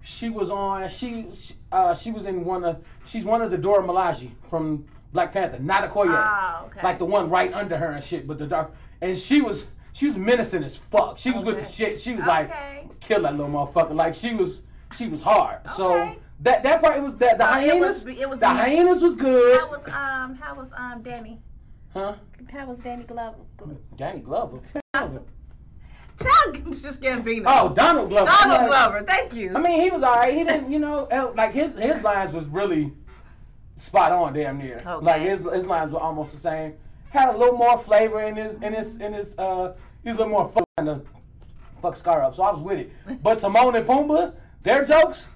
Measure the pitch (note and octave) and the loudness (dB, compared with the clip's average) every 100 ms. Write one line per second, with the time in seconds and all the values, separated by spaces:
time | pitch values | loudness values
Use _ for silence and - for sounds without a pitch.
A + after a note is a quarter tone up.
0 | - - A#3 G#3 F#3 G3+ G3 G3 F#3+ - | -16 -10 -8 -6 -4 -2 -4 -4 -6 -10
1 | B3 A#3 A3 - - - - F#3 F3+ F3 | -10 -10 -12 -16 -18 -20 -4 2 2 0
2 | A3+ A3+ G3 F#3 E3+ F3+ F3 D#3+ - - | -6 -10 -6 -6 -4 -4 -4 -4 -10 -20
3 | - A#3 F#3 A3+ A3+ F3 E3 G3+ F#3 F3+ | -12 -10 -2 0 0 -2 2 2 2 0
4 | F#3 D3 B2 - - E3 D#3 D3+ - - | 0 -2 -8 -18 -6 -4 -4 -6 -8 -20
5 | - E3+ E3+ G3 F3 B2+ C#3 G3 G3+ G3+ | -8 -2 -2 -2 -4 -4 -2 0 0 0
6 | G3 G#3+ G#3+ G#3 F#3 E3 - G3+ F3+ F3 | 2 2 2 0 -2 -6 -12 -6 -4 -2
7 | F3 G#3 E3+ F3+ F#3 F#3 G3+ D#3 E3 C#3+ | 0 0 2 0 0 -4 -6 -4 -4 -6
8 | - E3+ C3+ D3+ D3 - D#3 - - - | -8 -10 -8 -10 -4 -4 -4 -10 -20 -10
9 | F3+ F#3 - C#4+ C4 D3 - - - - | -8 -6 2 2 2 -4 -10 -18 -20 -4
10 | C#4+ G3+ G3 B3 A3 F#3 C#3 - - - | -4 -2 0 0 0 -4 -6 -12 -2 0
11 | - - B3+ A#3 G3 G#3 - - G#3+ G#3+ | 0 -4 -4 -2 -2 -6 -8 -6 -6 -6
12 | - A3+ - E3 D3+ - C#4+ - - - | -8 -6 0 0 -2 -8 -12 -16 -18 -20
13 | - G#3 D#3+ D3 C#3+ D3 C#3+ F3 D#3+ D#3 | -2 0 0 -4 -6 -4 -2 0 0 2
14 | E3 D#3 A#3 A3+ E3+ - - - - - | -2 -2 -6 -2 -2 -4 -18 -20 -20 -10
15 | A3+ D#3 - G#3 - - - - F#3 F3 | -8 -6 2 4 4 -4 -12 -4 0 2
16 | E3+ - - - F3+ B3+ C4+ D#4+ E4 C#4+ | 0 -8 -20 -4 2 2 4 4 4 2
17 | C#4 - A#3+ A3 A3 B3 C#4+ F4 F4+ - | -4 0 4 4 4 2 2 4 2 -2
18 | B3 B3+ C4+ C4+ A3+ B3+ A#3 D#4 F4 F4+ | -8 -8 -8 0 2 2 2 4 4 6
19 | F4 A3 C4 B3+ A#3+ B3+ B3+ D4 - - | 2 2 4 6 8 6 4 -8 -10 -8
20 | C#4 C4 C4 C4 D4 C#4 C4 - B3 A#3+ | -6 -6 -8 -12 -14 -14 -16 -14 -14 -14
21 | A#3+ A#3+ A3 A3+ - - - - - F#3+ | -14 -14 -14 -18 -20 -20 -20 -20 -16 -10
22 | G3 G#3 - - B3+ C#4 C4+ A#3+ A#3+ A#3+ | -10 -10 -18 -20 -18 -16 -14 -14 -12 -14
23 | A#3 A#3 A3+ A3 - - F#3 C#3 - - | -12 -12 -12 -14 -20 -20 -18 -18 -18 -12
24 | D#3+ F#3 - D3+ A#3 B2+ - D4 - C#4 | -10 -10 -8 -6 -6 -12 -12 -12 -6 -4
25 | G3+ C3 - - - - - - - - | -4 -10 -16 -20 -20 -20 -20 -20 -20 -20
26 | - - C5 D#5+ C#5+ - - C#4+ C#4+ C4+ | -20 -8 2 4 4 -2 -10 -10 -10 -6
27 | C4 B3 A3+ A3+ G#3+ C4 F#3 C#3+ D4 D#4 | -4 -4 -4 -2 4 4 4 4 4 4
28 | F#3+ G3+ G3+ G4 G#4 B3+ B3 C4+ A#3 G#3 | 2 2 6 6 8 6 6 4 4 2
29 | G#3 F#4+ F#4+ A#3 F#3+ G3 E4+ E4+ F4+ F4 | 0 0 0 -6 -4 0 2 4 2 2
30 | C4 A#3+ B3 D4 E4+ D#4+ C4 D4 D4 D4 | 4 4 4 2 0 -2 -2 -2 -2 -4
31 | C#4 B3+ C4 G#3+ A3 A#3 D#4 A3+ A3+ D#4+ | -2 -2 -2 0 -2 0 -4 -2 -2 0
32 | - G3+ F#3+ D#3+ D3 D#3 G3+ E3 C#3+ - | 0 0 -2 -6 -6 -4 -2 -2 -2 -8
33 | - - - - - - - - - G3 | -20 -20 -20 -20 -20 -20 -20 -20 0 2
34 | D#3 F3+ D#3+ C#3 D3 C3+ C3+ A#2 F3+ E3 | 4 2 0 -2 -4 -6 -10 -12 -10 -2
35 | D#3 D#3+ E3+ G3 E3 E3+ F#3 E3+ D#3 D3 | 2 2 2 -2 -4 -4 -2 -2 -2 -4
36 | D#3 D3+ D3 - F3 D#3+ D#3 D3+ - - | -4 -6 -10 -8 -6 -6 -8 -12 -20 -20
37 | - C#4 C4 A3 B3 B3 A#3+ A#3 A3 G#3+ | -4 2 4 6 4 6 4 4 6 4
38 | A3 G#3+ G#3+ G#3+ G#3+ G#3+ G#3 A3 G#3+ - | 4 0 -4 -6 -8 -8 -6 -6 -8 -8
39 | G#3 G#3 G3+ - F#3+ F#3 F#3 F#3 - - | -10 -8 -10 -6 -4 -2 -4 -8 -20 -16
40 | A#3 A3 A3 G#3 F3 - F3 - D3+ C#3+ | -10 -2 0 0 2 0 0 -4 -4 -6
41 | - - - - - - - - F3 - | -10 -20 -20 -20 -20 -20 -20 -8 -8 -6
42 | - D#3+ C3+ C3 F#3 E3+ D#3+ F#3 B2 - | 0 2 0 0 -2 -2 -4 -6 -6 -16
43 | - C3+ G#3 A3+ G3+ G#3+ B3+ A#3+ A3+ C4 | -14 -4 0 2 4 6 6 4 2 2
44 | D4 D4+ F4 - - - - C4 C#4 D#4 | 4 2 0 -6 -20 -8 2 2 6 6
45 | D#4+ - - | 6 2 -16